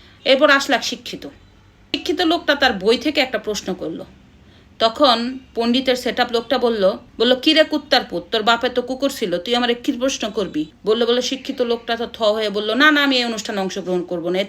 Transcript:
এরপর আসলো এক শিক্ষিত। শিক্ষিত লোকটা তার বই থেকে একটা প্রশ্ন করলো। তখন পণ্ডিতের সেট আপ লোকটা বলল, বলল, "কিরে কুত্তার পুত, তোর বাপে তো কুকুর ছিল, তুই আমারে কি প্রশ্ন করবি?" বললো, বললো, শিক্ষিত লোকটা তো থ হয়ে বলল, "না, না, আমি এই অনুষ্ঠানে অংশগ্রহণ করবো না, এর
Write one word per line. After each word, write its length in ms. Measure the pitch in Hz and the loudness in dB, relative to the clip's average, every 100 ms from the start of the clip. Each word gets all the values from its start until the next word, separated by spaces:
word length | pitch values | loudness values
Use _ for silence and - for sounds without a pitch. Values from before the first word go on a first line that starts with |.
| - - - | -20 -4 2
এরপর 240 | 262 294 | 4 6
আসলো 260 | 277 277 233 | 4 2 -2
এক 80 | |
শিক্ষিত। 440 | - 240 - 143 143 - - - _ _ _ | -2 -8 -10 -12 -14 -18 -20 -20 _ _ _
শিক্ষিত 280 | - - 349 | -6 -4 0
লোকটা 340 | 330 339 311 285 | 0 0 0 2
তার 180 | 262 | 2
বই 240 | 202 202 247 | 2 2 2
থেকে 240 | 302 294 | 0 0
একটা 160 | 262 214 | 0 -2
প্রশ্ন 360 | 214 208 - | -6 -6 -6
করলো। 320 | 180 156 - - - - - - - - - | -6 -8 -10 -14 -20 -20 -20 -20 -20 -20 -2
তখন 600 | 226 226 285 233 240 262 - 226 | 0 4 4 4 0 -8 -8 -2
পণ্ডিতের 400 | 233 254 262 247 | 0 2 0 0
সেট 240 | 240 233 | -2 -2
আপ 120 | 240 | 0
লোকটা 260 | 233 233 254 | -2 0 0
বলল, 400 | 240 220 190 240 - - | 0 2 2 0 -6 0
বলল, 160 | 240 254 | 2 4
"কিরে 280 | 311 311 | 4 4
কুত্তার 400 | 311 302 - 254 | 4 -2 0 0
পুত, 200 | 202 175 - | 0 -8 -4
তোর 120 | 226 | -2
বাপে 260 | 214 233 254 | 0 0 0
তো 120 | 247 | -2
কুকুর 280 | 247 262 277 | -4 -4 -4
ছিল, 280 | - 202 175 | -2 -4 -4
তুই 180 | 226 240 | -2 0
আমারে 180 | 240 | 0
কি 180 | 240 294 | 0 -2
প্রশ্ন 380 | 240 269 - 214 | -2 -2 -2 -4
করবি?" 360 | 214 175 - - - 190 | -4 -4 -4 -6 -4 0
বললো, 200 | 233 233 | 2 2
বললো, 160 | 247 | 0
শিক্ষিত 400 | 247 262 - - | 0 -4 -6 -4
লোকটা 360 | 240 233 - 233 | -2 -2 -4 -6
তো 100 | 233 | -6
থ 140 | - | 0
হয়ে 280 | 214 220 214 | 0 2 0
বলল, 240 | 202 214 | -2 -2
"না, 180 | 240 302 | 4 4
না, 120 | 294 | 4
আমি 140 | 277 254 | 2 2
এই 80 | 240 | 0
অনুষ্ঠানে 360 | 214 - 202 | -4 -4 -4
অংশগ্রহণ 420 | 190 196 175 180 | -4 -4 -4 -4
করবো 260 | - 175 170 | -2 -4 -2
না, 100 | |
এর 60 | 185 | -2